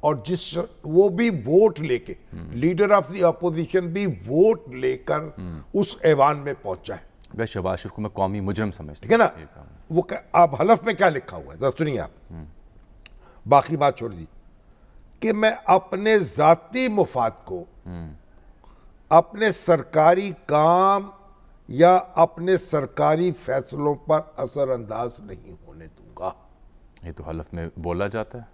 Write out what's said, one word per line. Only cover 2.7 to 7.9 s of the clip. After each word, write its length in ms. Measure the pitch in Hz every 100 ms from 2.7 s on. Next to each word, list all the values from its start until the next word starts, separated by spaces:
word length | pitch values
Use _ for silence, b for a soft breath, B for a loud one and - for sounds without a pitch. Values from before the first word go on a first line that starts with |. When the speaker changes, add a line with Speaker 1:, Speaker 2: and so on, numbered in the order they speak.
| 180 202
Speaker 1:
of 160 | 202
the 180 | 135 190
opposition 580 | 175 160 175 160 160 190
भी 260 | 175 180 202
वोट 580 | 107 95 147 208 226 -
लेकर 680 | 127 127 131 - 151 156 -
Speaker 2:
हम्म। 420 | 90 80 - 196
Speaker 1:
उस 180 | 196 -
ऐवान 320 | 165 147 139 147
में 180 | 139
पहुंचा 400 | 135 202 180 -
है। 100 | 98 - _ - -
Speaker 2:
मैं 100 | 113
शहबाज 320 | 101 92 92
शरीफ 140 | 104